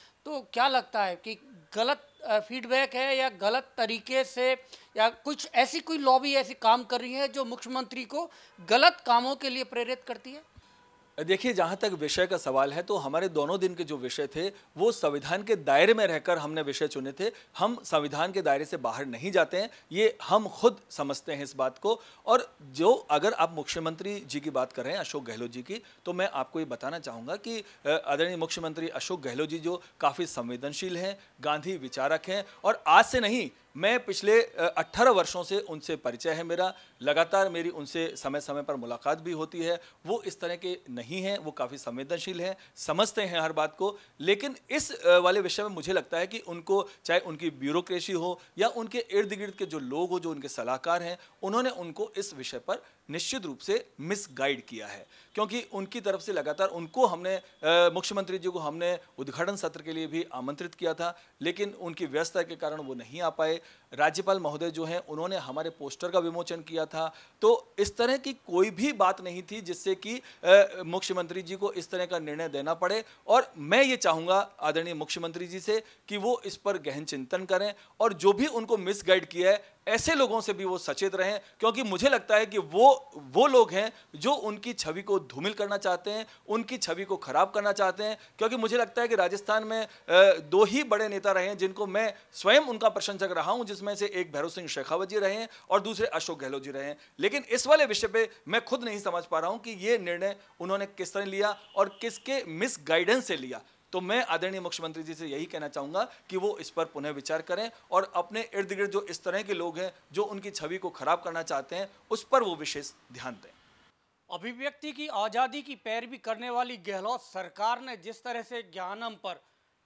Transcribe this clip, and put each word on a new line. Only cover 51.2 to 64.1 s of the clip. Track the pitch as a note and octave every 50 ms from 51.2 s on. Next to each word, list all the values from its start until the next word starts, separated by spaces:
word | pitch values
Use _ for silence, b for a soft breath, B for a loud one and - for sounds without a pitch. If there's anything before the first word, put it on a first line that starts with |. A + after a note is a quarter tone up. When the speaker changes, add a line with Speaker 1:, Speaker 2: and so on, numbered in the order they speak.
| B B B B -
Speaker 2:
उन्होंने | F#3+ G#3 A#3+ B3+ B3+
उनको | A#3+ F3 F3 E3 D3 - G#3+ G#3+ -
इस | G3 G3 G3+ E3
विषय | C3+ B2+ - - A#2+
पर | - - G3+ - b b b b b -
निश्चित | D3 F3 - - C4 C4 F#3
रूप | D#3 C3 -
से | - - G3+ A#3+ - - _ -
मिसगाइड | C#3 E3+ G#3 G3+ - - C3 C3 C3+ C#3 C#3 B2 -
किया | - A#2 A2 G#2
है, | G#2 G2+ G2 F#2+ b b b b b b
क्योंकि | G#3 G#3+ G3 G#3 B3 G#3+ - -
उनकी | G3 G3 G3 - A#3+
तरफ | F#3+ G3+ F#3+ F#3+
से | - G#3 F#3+
लगातार | D#3+ C#3 D3+ D3+ E3 F#3+
उनको | F#3+ E3 E3+ E3+ D#3+ - B3+ B3+
हमने, | G3+ F3 E3 F3+ F#3 F#3+
अ, | F3+ B B B B -
मुख्यमंत्री | D#3 E3+ E3+ F3 F3 E3 F#3 F3 - G3+ G3 F#3+ E3+ F#3
जी | F#3+ E3+ F#3
को | F3 F3+
हमने | D#3 D3 D3+ E3 E3+ F3 F3+ - B B B
उद्घाटन | - C#3 C#3 B2 D#3 E3+ F#3+ G3+
सत्र | G3 - D#3+ - D3+
के | D3+ D#3+ D#3+
लिए | D#3+ D#3+
भी | D3+ D3 E3 E3+ - -
आमंत्रित | B2+ B2+ C3+ D3 C#3+ F3 F3 -
किया | - F3 E3 D#3
था, | D#3+ E3+ E3+ F3 B B B B _
लेकिन | C#3 E3+ F3 F#3 G#3 G3+
उनकी | G3+ - F3+ E3+ E3 - F3
व्यस्तता | C#3+ C3 D3+ E3 E3 - F#3
के | E3+ E3 E3+
कारण | - E3 D3+ D3+ D#3
वो | D3 C3 C3
नहीं | A#2+ A2+ A2 C3+ E3+
आ | F3 D#3+
पाए। | - - D#3+ D#3 E3 E3 B B B B B B C3
राज्यपाल | B2+ D3 D#3+